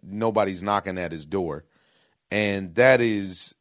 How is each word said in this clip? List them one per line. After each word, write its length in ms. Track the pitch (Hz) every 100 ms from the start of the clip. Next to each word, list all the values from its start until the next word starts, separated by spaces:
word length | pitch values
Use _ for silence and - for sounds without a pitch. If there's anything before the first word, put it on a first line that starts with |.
nobody's 580 | 78 101 113 107 98 92
knocking 340 | 98 101 98 92
at 140 | 87
his 120 | 80 73
door, 380 | 95 85 73 - _ _ _ _ _ -
and 420 | 101 104 98 92
that 260 | 85 127 127
is, 540 | 117 104 98 90 - -